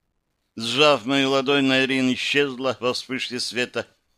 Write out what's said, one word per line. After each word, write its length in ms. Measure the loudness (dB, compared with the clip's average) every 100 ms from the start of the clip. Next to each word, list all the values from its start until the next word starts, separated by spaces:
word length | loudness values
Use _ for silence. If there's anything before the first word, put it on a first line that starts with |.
| _ _ _ _ _ -8
Сжав 500 | -4 2 4 4 2
мою 240 | 0 2
ладонь, 360 | 2 2 2 2
Найрин 460 | 2 2 0 0
исчезла 600 | 0 0 0 0 -2 -4 -2
во 140 | -4
вспышке 460 | -4 -6 -8 -8 -6
света. 480 | -6 -4 -4 -6 -8 _ _